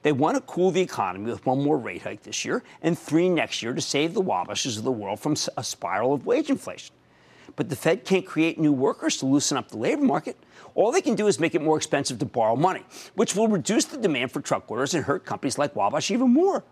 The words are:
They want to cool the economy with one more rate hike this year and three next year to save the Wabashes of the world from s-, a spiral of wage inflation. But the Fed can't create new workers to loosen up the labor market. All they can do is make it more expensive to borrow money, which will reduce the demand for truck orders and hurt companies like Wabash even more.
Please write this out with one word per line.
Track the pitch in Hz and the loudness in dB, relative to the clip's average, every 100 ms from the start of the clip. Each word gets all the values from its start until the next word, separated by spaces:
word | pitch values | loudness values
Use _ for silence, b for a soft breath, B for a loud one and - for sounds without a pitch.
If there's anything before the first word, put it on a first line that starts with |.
They | 151 | 2
want | 135 156 269 | 2 2 0
to | |
cool | - - 185 | -4 2 2
the | 175 | 2
economy | 175 - 98 92 110 | -2 -2 -4 -4 -6
with | 107 | -4
one | - 131 | -2 0
more | 143 147 | 2 0
rate | 107 87 | -2 -8
hike | 104 104 | -10 -12
this | - 107 | -10 -8
year | 120 196 B B | -4 -4 B B
and | 156 170 | -2 -2
three | - 160 180 | 0 2 4
next | 170 113 - | 2 0 -4
year | 113 | -4
to | 135 | -4
save | - 139 160 | -2 0 0
the | 202 | 0
Wabashes | 190 92 87 104 139 107 | -2 -2 -4 -4 -4 -4
of | |
the | 120 | -4
world | 120 98 107 | -4 -4 -4
from | 151 | -2
s-, | 147 - - | -2 -2 -6
a | |
spiral | - - - 95 123 | -8 -8 -4 0 0
of | 143 | 0
wage | 151 254 302 | 2 0 2
inflation. | 277 - - - _ B B B B B - | -4 -4 -14 -18 _ B B B B B -8
But | 113 | -6
the | 131 | 0
Fed | 165 190 - | 0 0 2
can't | 190 | 0
create | 185 - 160 - | 0 0 0 2
new | 151 | 2
workers | 135 135 - 320 - | 4 0 0 -4 -2
to | 135 | 2
loosen | 139 - 143 | 2 2 -2
up | 113 | -4
the | 107 | -4
labor | 131 302 | -2 2
market. | 269 160 170 - B B B | 2 2 -4 -14 B B B
All | - 202 | 2 4
they | 349 | 4
can | 294 220 | 0 2
do | 214 | 2
is | 190 | 2
make | 165 | 2
it | 165 | 2
more | 147 156 | 2 0
expensive | - 143 139 120 | 2 -2 -2 -4
to | |
borrow | 127 123 110 120 | -4 0 2 4
money, | 180 147 - B B | 2 0 -10 B B
which | - 233 185 | -2 0 2
will | 220 | 2
reduce | 202 - 226 | 2 0 0
the | - 302 | -2 -2
demand | 208 135 127 | -2 0 -2
for | 147 | -6
truck | - 107 - | -2 -2 -2
orders | 110 135 | -4 -2
and | 123 | -2
hurt | 117 147 - | 0 -4 -4
companies | - 143 131 | -6 -4 -2
like | 147 107 | -2 0
Wabash | 101 143 - | 0 0 -2
even | 269 254 | 2 4
more. | 254 381 302 - | 6 4 0 -6